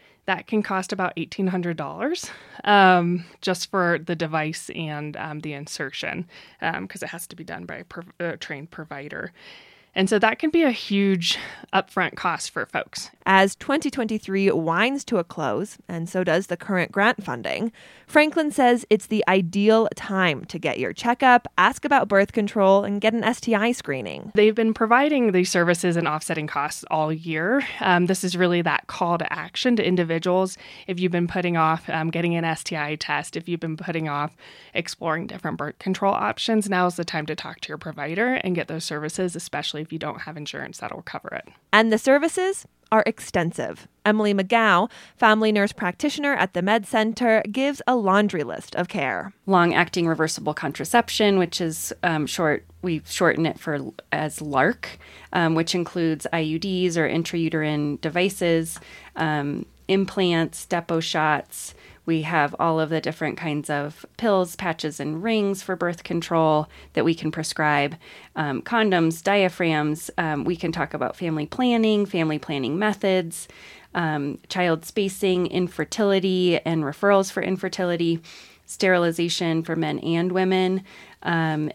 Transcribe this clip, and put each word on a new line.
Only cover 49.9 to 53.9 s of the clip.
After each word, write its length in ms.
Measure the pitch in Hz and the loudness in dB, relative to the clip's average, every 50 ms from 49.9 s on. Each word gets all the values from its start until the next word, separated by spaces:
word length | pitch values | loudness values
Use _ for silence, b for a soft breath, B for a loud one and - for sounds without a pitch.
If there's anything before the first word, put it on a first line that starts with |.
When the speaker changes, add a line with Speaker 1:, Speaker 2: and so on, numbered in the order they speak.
| - 185 170 | 0 0 0
Speaker 3:
reversible 460 | 165 160 156 160 156 - - 151 151 151 | 2 2 2 0 -2 -2 -4 -4 -4 -4
contraception, 840 | - - 143 - - - - - 233 233 - - - 220 202 196 | -4 -4 -6 -6 -6 -2 2 2 2 2 2 0 2 4 4 4
which 240 | 190 180 165 - - | 4 2 0 -2 -4
is, 320 | 180 160 156 - - - - - - | -4 -4 -4 -6 -8 -10 -6 -2 0
um, 240 | 175 160 156 147 | 0 0 0 -2
short, 380 | - - - 170 151 143 - - - - - | -2 -2 0 0 2 0 0 -4 -10 -14 -8
we 200 | - 180 165 151 - | -6 -4 -4 -4 -6
shorten 400 | - - - 190 160 - - 165 | -6 -2 2 2 2 4 2 0
it 140 | 156 - - | 0 -2 -4
for 200 | - 165 147 143 135 131 | -6 -6 -4 -4 -6 -8